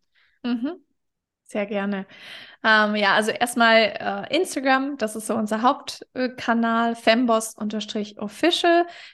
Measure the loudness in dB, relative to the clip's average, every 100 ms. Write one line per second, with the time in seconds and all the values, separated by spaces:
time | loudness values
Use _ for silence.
0 | _ _ _ _ -6 -4 -6 -8 _ _
1 | _ _ _ _ _ -8 -6 -4 -4 -6
2 | -8 -16 -20 -20 -20 -4 2 4 4 2
3 | 2 2 2 0 0 4 6 6 4 0
4 | -6 -6 -2 -2 -2 -2 0 2 0 -4
5 | -6 -6 -6 -4 -2 0 0 0 -6 -16
6 | -12 -6 -6 -4 -2 0 0 0 0 0
7 | 2 2 2 0 -2 -8 -8 -6 -8 -8
8 | -10 -10 -12 -2 0 2 2 2 2 -6
9 | -20